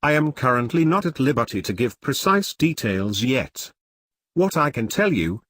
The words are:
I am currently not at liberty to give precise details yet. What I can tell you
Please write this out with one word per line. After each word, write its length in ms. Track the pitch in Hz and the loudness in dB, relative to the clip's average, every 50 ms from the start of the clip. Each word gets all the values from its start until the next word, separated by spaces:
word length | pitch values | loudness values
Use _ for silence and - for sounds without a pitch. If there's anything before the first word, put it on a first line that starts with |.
| - | 2
I 80 | 147 | 2
am 220 | 151 151 151 151 147 | 2 2 2 0 -2
currently 500 | - - 131 123 120 120 120 - 170 165 | 0 0 2 2 2 0 0 0 2 2
not 220 | 156 165 196 202 | 4 2 2 0
at 120 | 175 156 | -2 -2
liberty 440 | - 135 131 143 117 117 - - 104 | 0 0 2 2 2 0 -2 -2 -6
to 100 | 90 - | -4 -4
give 300 | 104 90 120 120 - _ | -4 -2 -2 -2 -2 _
precise 520 | _ - 139 - - - 190 202 196 - - | _ -6 -4 -2 0 2 2 2 2 -2 -4
details 680 | _ - 165 160 - - 113 98 95 98 104 104 98 107 | _ 0 0 0 0 -2 -2 0 0 0 -2 -2 -2 0
yet. 480 | 123 131 131 - - _ - - - _ _ _ _ _ _ _ _ _ _ _ _ _ | 0 0 0 -2 -4 _ -14 -16 -16 _ _ _ _ _ _ _ _ _ _ _ _ _
What 240 | - 175 190 - | 0 0 0 2
I 120 | 165 151 147 | 2 0 0
can 200 | 139 - 113 107 | 0 -2 -4 -4
tell 240 | - - 202 208 175 | -2 0 0 2 2
you 300 | 113 82 80 87 110 _ | 2 0 0 -2 -6 _